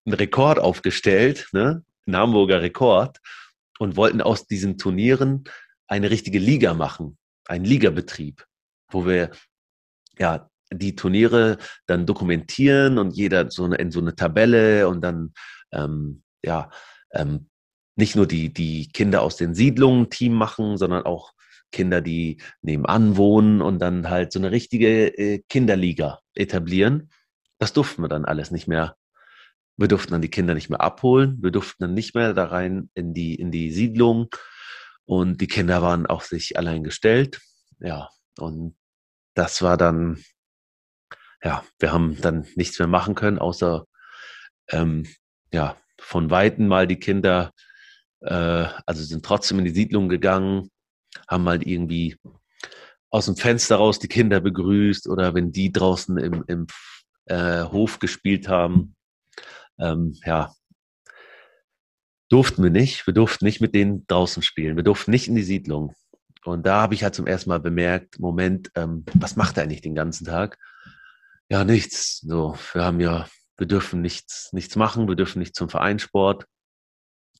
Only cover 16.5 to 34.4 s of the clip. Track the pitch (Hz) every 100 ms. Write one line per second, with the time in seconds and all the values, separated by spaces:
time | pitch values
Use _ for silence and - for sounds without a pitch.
16.5 | 82 73 - - - _ - 71 73 -
17.5 | _ _ _ _ - 107 104 90 82 80
18.5 | - 80 78 76 - 101 90 69 - 85
19.5 | 85 135 120 135 127 117 - 123 117 107
20.5 | - 107 101 92 90 - 85 - _ _
21.5 | - _ - 92 87 82 82 82 76 -
22.5 | - 78 76 - 107 110 98 101 107 107
23.5 | 104 82 90 90 90 80 90 87 95 95
24.5 | 117 - 117 110 113 107 - 104 101 -
25.5 | 131 117 95 90 80 76 - _ - 101
26.5 | 92 82 95 104 147 - _ _ _ _
27.5 | - 117 151 139 - 80 76 73 76 -
28.5 | 85 - 80 80 - _ _ _ - -
29.5 | _ _ - 104 101 - 85 80 - 87
30.5 | 78 - - 82 - 127 131 135 127 92
31.5 | 92 - - 90 95 107 117 113 95 85
32.5 | 90 92 95 - - 85 85 82 82 87
33.5 | 82 80 82 117 113 117 113 117 -